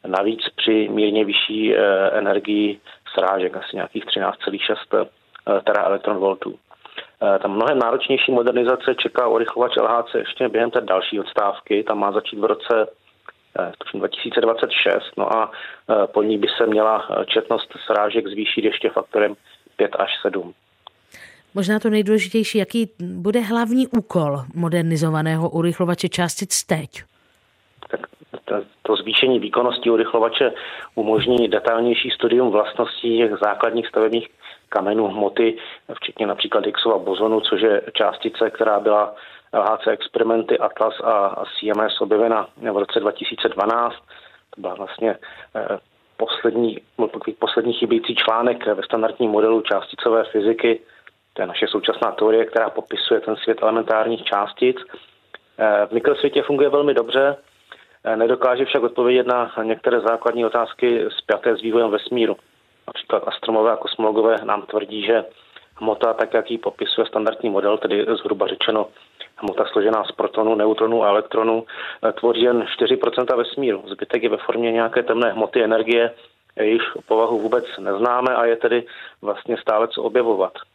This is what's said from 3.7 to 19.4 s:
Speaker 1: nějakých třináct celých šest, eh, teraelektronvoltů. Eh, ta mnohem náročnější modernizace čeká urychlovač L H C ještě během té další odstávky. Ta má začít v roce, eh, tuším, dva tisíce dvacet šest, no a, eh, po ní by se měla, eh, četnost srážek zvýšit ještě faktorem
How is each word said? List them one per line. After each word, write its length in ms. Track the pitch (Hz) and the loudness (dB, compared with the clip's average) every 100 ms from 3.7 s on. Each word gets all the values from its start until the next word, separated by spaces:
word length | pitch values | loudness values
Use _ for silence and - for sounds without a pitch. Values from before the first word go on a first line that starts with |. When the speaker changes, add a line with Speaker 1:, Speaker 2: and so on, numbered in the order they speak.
| 98 | -8
Speaker 1:
nějakých 300 | 87 110 - | -6 -8 -4
třináct 340 | 101 95 - | -2 -2 -4
celých 200 | - 98 - | -6 -4 -4
šest, 280 | 107 - | -4 0
eh, 680 | 101 98 _ _ - - 101 | -2 -2 _ _ -12 -2 0
teraelektronvoltů. 960 | - 104 92 98 - 101 98 95 - - _ - - - - _ | 2 2 2 0 -2 0 0 0 -8 -12 _ -20 -18 -18 -18 _
Eh, 180 | 107 98 | 2 2
ta 80 | 101 | 0
mnohem 320 | 101 120 139 | 0 2 2
náročnější 520 | 117 131 - 135 - | 2 0 0 0 2
modernizace 640 | 123 120 120 120 127 - 123 | 2 2 2 2 2 0 -2
čeká 320 | 117 - 120 | -2 0 2
urychlovač 500 | 113 113 117 123 120 | 2 0 0 0 2
L 100 | 113 | 2
H 160 | 120 | 0
C 140 | 117 117 | 0 -6
ještě 320 | 107 - 123 | -6 -4 -2
během 220 | 107 117 | 0 0
té 100 | 123 | 0
další 380 | 107 95 - 104 | 0 0 0 -6
odstávky. 640 | 95 - 101 98 - 104 | -4 -2 -2 -2 -2 0
Ta 100 | 107 | 0
má 180 | 107 101 | 0 0
začít 280 | 104 - 107 | -2 -4 -2
v 60 | 104 | -2
roce, 420 | 107 - 113 107 - _ _ - _ _ - | -2 0 0 0 -6 _ _ -20 _ _ -6
eh, 120 | 90 - | -6 -8
tuším, 220 | - 104 | -12 -6
dva 80 | 92 | -6
tisíce 340 | - 120 117 | -6 -2 2
dvacet 300 | 113 113 - | 2 2 0
šest, 400 | - 98 92 - - | 2 2 0 -2 -4
no 200 | 101 113 | 0 0
a, 140 | 110 - - - - | 0 -6 -16 -16 0
eh, 180 | 107 95 | 2 4
po 160 | 104 | 2
ní 140 | 107 107 | 2 2
by 100 | 107 - | 0 2
se 80 | 113 | 2
měla, 420 | 107 107 110 - | 4 4 2 0
eh, 160 | 101 98 | -4 0
četnost 440 | 113 - 113 - - - | 0 2 -2 -2 -14 0
srážek 420 | 104 107 113 98 | 2 2 0 -2
zvýšit 360 | 101 104 - | -4 -2 0
ještě 260 | 107 - 110 | 0 0 -2
faktorem 460 | - - 107 104 101 | -2 -2 0 0 -2